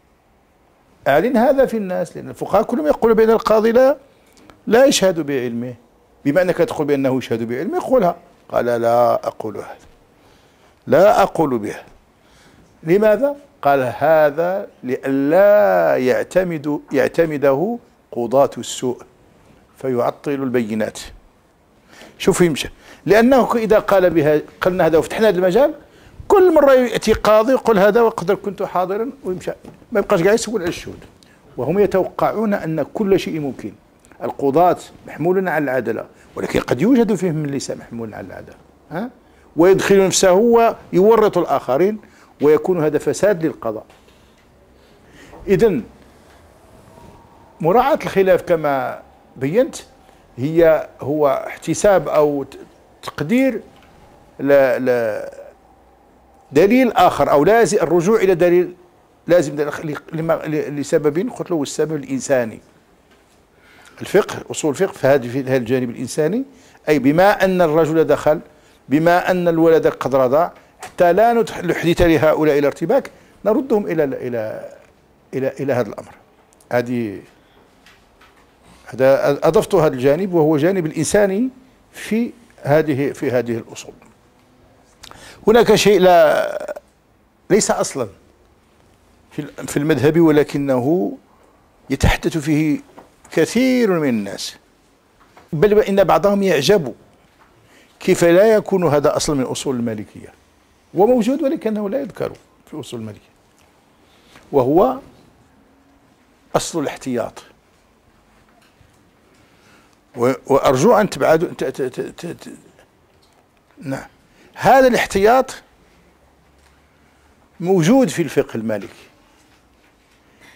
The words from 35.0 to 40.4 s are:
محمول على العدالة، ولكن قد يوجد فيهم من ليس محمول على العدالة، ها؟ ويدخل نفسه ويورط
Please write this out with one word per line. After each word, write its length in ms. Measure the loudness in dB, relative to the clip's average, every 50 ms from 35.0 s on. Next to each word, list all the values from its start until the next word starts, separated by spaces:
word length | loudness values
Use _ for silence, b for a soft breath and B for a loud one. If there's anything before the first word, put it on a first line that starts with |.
| -20
محمول 420 | -20 -10 -4 -2 -2 0 0 -2 -2
على 140 | -2 -2 -2
العدالة، 420 | -2 -2 -2 -4 -4 -6 -6 -10 -14 b b b b b
ولكن 240 | -8 -6 -4 -4 -4
قد 220 | -2 -2 -2 0
يوجد 340 | 2 2 4 2 2 0 0
فيهم 200 | -2 -2 -4 -4
من 140 | -4 -6 -6
ليس 220 | -6 -8 -8 -10
محمول 420 | -12 -14 -14 -16 -14 -12 -12 -12 -12
على 140 | -14 -16
العدالة، 300 | -16 -16 -18 -20 -20 -20 -20 _ _ _ _ _ _
ها؟ 180 | -10 -10 -10 -10 -14 _ b b b b b b b
ويدخل 500 | 2 4 4 4 2 2 2 2 4 4
نفسه 280 | 2 0 2 2 4 4
ويورط 1040 | 4